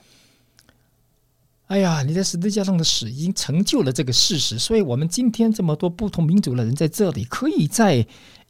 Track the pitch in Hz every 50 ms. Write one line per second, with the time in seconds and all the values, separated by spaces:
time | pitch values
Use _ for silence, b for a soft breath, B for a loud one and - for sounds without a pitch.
0 | b b b b b b b b b b b b b b b b b b _ _
1 | _ _ _ _ _ _ _ _ _ _ _ _ _ - 196 196 190 175 160 147
2 | 131 143 160 185 190 - - 170 175 214 196 214 196 190 190 165 156 - - -
3 | 117 110 123 139 160 185 - - - - 135 170 202 - - 262 170 131 127 160
4 | 147 123 123 - - - 202 143 - - 110 - - - 226 220 196 131 120 131
5 | 156 165 - 247 254 240 220 226 226 226 214 - 185 160 151 151 185 175 175 -
6 | 220 196 - - 165 151 180 208 - 147 123 123 117 110 127 147 160 156 - -
7 | 208 180 143 104 120 - - - 254 311 403 294 165 143 - - 226 196 147 120
8 | 107 B B B B B B B B